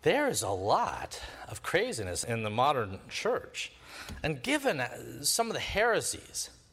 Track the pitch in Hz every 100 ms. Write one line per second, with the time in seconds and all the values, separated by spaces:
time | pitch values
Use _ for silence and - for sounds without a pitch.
0 | 147 240 285 147 104 95 98 170 240 -
1 | - - - - - - - 165 240 156
2 | 92 85 - 113 107 107 135 139 104 92
3 | - - 311 240 - - - - - -
4 | - - - 143 226 294 277 160 123 -
5 | 117 - 143 - 226 175 - 196 233 196
6 | - - - - - - -